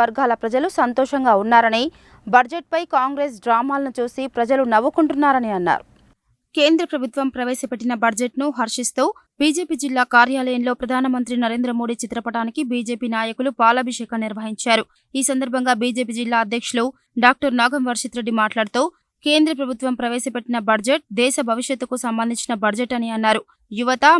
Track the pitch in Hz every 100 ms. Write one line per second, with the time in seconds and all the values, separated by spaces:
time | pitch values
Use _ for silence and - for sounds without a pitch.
0 | 233 226 262 226 226 254 339 - 247 240
1 | 262 277 254 202 220 233 226 226 285 -
2 | _ _ - 247 247 339 - 330 349 285
3 | 262 285 285 220 240 226 269 277 277 247
4 | 247 - 269 - 233 269 254 220 254 311
5 | 311 285 294 262 226 190 175 143 - _
6 | _ _ _ _ _ - 294 320 349 294
7 | 247 277 269 254 247 254 262 240 240 233
8 | 220 214 247 - 285 240 226 - 240 -
9 | 294 - _ - 294 302 349 311 277 262
10 | 247 240 247 262 254 247 240 247 233 254
11 | 262 254 233 240 233 240 247 233 233 240
12 | 214 226 233 233 226 262 262 240 226 240
13 | 240 226 226 226 262 - 226 247 254 240
14 | 226 226 220 208 220 214 240 226 - _
15 | _ 262 269 262 262 254 254 240 247 240
16 | 233 226 233 233 214 233 - 240 247 -
17 | _ - 247 269 285 247 240 285 254 240
18 | 240 240 233 226 214 226 214 240 320 -
19 | _ _ 294 302 311 269 262 240 262 247
20 | 240 247 262 233 233 240 208 220 208 302
21 | - 208 247 269 233 226 240 262 247 254
22 | 240 226 233 233 - 233 208 208 247 247
23 | 226 220 220 220 - _ - 208 247 247
24 | 285 339